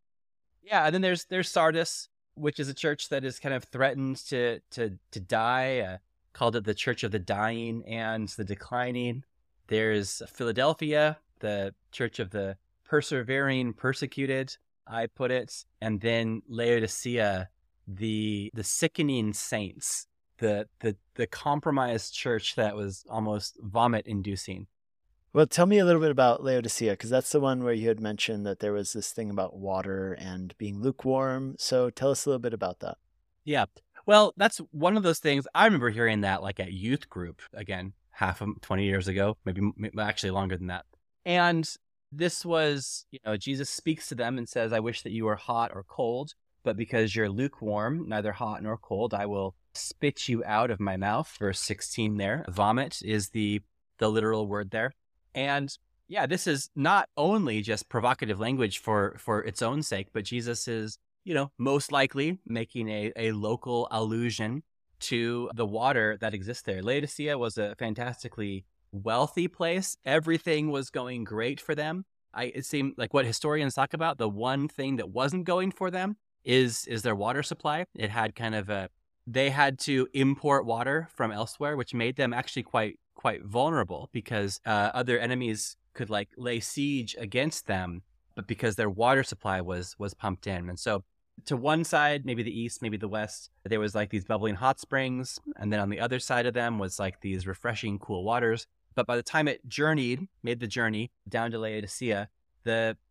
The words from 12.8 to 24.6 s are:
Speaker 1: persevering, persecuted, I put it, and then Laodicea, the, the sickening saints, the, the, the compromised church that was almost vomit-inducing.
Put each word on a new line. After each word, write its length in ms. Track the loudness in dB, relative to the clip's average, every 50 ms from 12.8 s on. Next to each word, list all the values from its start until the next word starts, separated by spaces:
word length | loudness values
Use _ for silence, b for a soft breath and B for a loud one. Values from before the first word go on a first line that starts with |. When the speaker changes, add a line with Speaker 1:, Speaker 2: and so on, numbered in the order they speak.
| _
Speaker 1:
persevering, 880 | 2 2 2 2 2 0 -2 0 0 0 2 2 2 2 0 0 -2 -4
persecuted, 840 | -2 -2 -2 -2 -2 -4 -6 -4 -4 -2 -2 -2 -2 -4 -6 -10 -16 _ _ _ _ _
I 220 | -8 -4 -4 -4
put 240 | -4 -4 -2 -2 0
it, 340 | 0 0 -2 -4 -10 -16 -16 _ _ _
and 180 | -2 -2 -2 0
then 440 | 0 0 2 2 2 0 -2 -4 -6
Laodicea, 1040 | -8 -4 0 4 4 4 4 2 0 -2 -4 -4 -2 0 2 2 2 2 0 -2 -6 _ _ _ _ _ _ _
the, 640 | -12 -8 -4 -2 -2 0 0 0 0 -2 -2 -4 -6 -6
the 100 | -6 -4
sickening 720 | -4 0 0 0 0 2 0 0 2 2 2 0 0 -2
saints, 720 | -4 -4 -4 -4 -4 -4 -6 -8 -8 -6 -4 -4 -6 -8 -12 _ _ _ _ _
the, 300 | 0 0 2 2 0 -2 -6 _ -4
the, 160 | -2 -2 -2 -2 _ _ _
the 120 | -4 -4
compromised 840 | -4 -4 -2 0 0 0 2 2 2 2 2 2 2 0 -2 -4 -6 -8
church 420 | -4 0 0 0 0 0 -2 0
that 200 | 2 0 0 0
was 280 | -2 -4 -6 -6 -8 -10 -6
almost 480 | -4 -2 0 0 0 -2 -4 -8 -10 -12
vomit-inducing. 1080 | -10 -2 2 4 4 4 4 2 0 -2 -4 -4 -2 -2 -4 -6 -6 -8 -10 -10